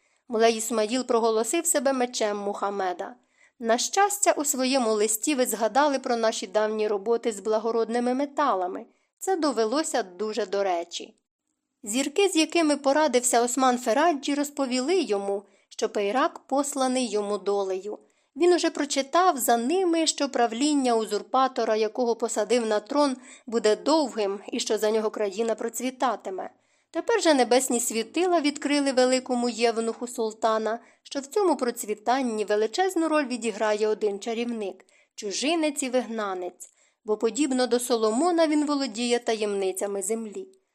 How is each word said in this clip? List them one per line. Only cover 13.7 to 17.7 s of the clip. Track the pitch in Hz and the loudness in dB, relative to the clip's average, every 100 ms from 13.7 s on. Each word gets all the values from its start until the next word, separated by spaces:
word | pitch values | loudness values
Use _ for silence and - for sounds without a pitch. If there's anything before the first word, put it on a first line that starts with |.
| 247 | 2
Фераджі, | 247 233 339 285 285 285 | 0 2 2 2 -2 -2
розповіли | 294 294 269 254 262 381 | -2 -2 -2 0 0 0
йому, | 233 196 196 196 - _ _ | 0 -2 -2 -6 -8 _ _
що | - 214 | -6 -4
Пейрак | 214 202 240 330 - | -2 0 2 0 -2
посланий | - 269 285 277 262 254 240 | -4 -2 0 0 0 0 0
йому | 208 202 208 | -2 -2 -4
долею. | 202 202 190 | -2 -2 -2